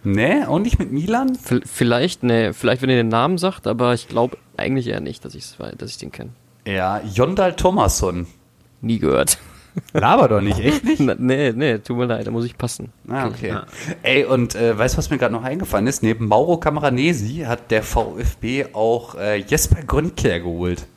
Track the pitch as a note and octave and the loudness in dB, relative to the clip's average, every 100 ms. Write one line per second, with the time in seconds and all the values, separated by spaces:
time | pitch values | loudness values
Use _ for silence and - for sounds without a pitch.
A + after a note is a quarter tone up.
0 | G2+ G2 B2+ C#4+ C#4 D3 A3+ - F3 C3 | 0 2 2 2 2 0 2 0 0 -4
1 | F3+ A3+ C4+ B3+ - B2 - - A#2+ A#2 | 0 0 0 -4 -2 -2 -2 -2 2 2
2 | E3 - B2 A#2 A2 - A#2+ B2+ C3 B2+ | 0 -2 2 2 2 0 0 0 2 2
3 | A2+ A2+ C3+ F3+ F3+ F#3+ - A2+ B2 A#2+ | 4 2 2 0 -2 -2 -4 0 2 0
4 | - G#2+ B2 - _ - - C3+ A#2+ - | -2 -2 -2 -4 _ -6 -2 -2 -2 -6
5 | - - - - - - - - - - | -6 -10 -14 -16 -20 -14 -14 -12 -14 -12
6 | - - A#2+ A#2+ _ _ - F#2+ F#2 G#2 | -14 -14 -16 -18 _ _ -4 -2 0 -2
7 | A2 G2 C3+ F#3+ F#3 F3 F3+ F#3+ G#2 - | -4 0 2 4 0 4 2 4 2 4
8 | F#2+ F2 F2 - _ _ _ _ A2+ A2+ | 0 -2 -8 -12 _ _ _ _ -2 0
9 | D#2 C2+ - - - - - F3+ - - | 2 2 2 -2 -6 -20 -12 -12 -4 0
10 | A2+ A3+ C#3 G#2 G2+ F#2+ B2 C#4+ A#3 D#4 | 4 6 6 4 2 2 2 2 2 2
11 | C#3 F2+ B2+ C3+ C#3+ A2+ D3 A2 - A#2+ | 2 2 0 2 0 0 0 0 -2 -2
12 | B2 A2+ A2 A#2 A#2+ A#2+ B2 - - - | 0 -2 -2 -4 -4 -4 -6 -6 -14 -16
13 | - C3 B2 - G2 G#2 - - - E3+ | -8 -4 -4 -4 -6 -8 -10 -12 -10 -4
14 | - C3 C3+ B2+ A#2 - A#2 G#2+ B2 C#3+ | 2 2 2 2 0 0 0 2 0 0
15 | D3 C#3+ A#2+ A#2 B2 D#3 F#3+ G2+ A2+ C3+ | -2 0 0 -2 -6 -6 -2 0 0 0
16 | A2 A2+ A2 G#2+ D#3+ E3+ D#3+ D3+ D3 B2+ | 0 0 2 2 4 2 0 0 0 2
17 | D3+ D#3 G#2 D3+ C3+ A#2 - A2 A2 A#2+ | 0 0 -4 -6 -4 -6 0 0 2 -2
18 | A2 E2+ A#2 - A2+ C3+ C#3 G#2+ A2 A#2 | -2 -2 -4 -4 -4 -4 -4 0 0 0
19 | - - G2+ G#2 G2 D#3 - - C3+ C3+ | -2 -6 -2 -2 0 -2 2 0 2 0
20 | E3 - - F2 F2 E2+ F2+ F2 - | 0 0 0 0 -4 -4 -2 -4 -8